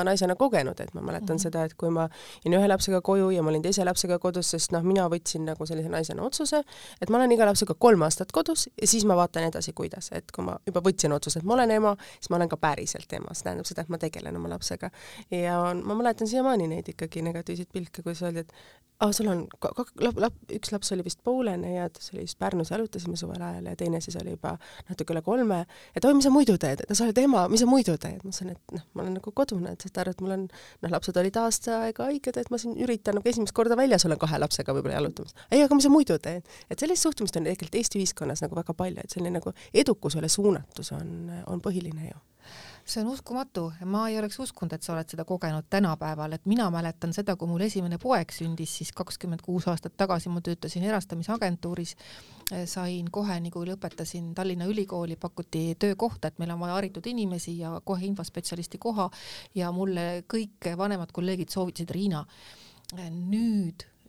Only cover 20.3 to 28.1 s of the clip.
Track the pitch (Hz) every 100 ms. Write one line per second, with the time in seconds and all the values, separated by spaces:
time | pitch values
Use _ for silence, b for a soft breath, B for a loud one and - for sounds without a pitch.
20.3 | - - 214 - 208 - 190 180 - -
21.3 | 254 233 175 175 180 175 - - 185 175
22.3 | - 190 185 165 214 220 190 170 170 170
23.3 | 175 175 175 175 175 170 165 165 170 175
24.3 | 165 160 165 B B - 180 156 165 156
25.3 | 240 226 180 175 B B - 254 285 269
26.3 | 277 262 180 147 139 - 202 233 220 277
27.3 | 233 175 220 240 269 208 156 -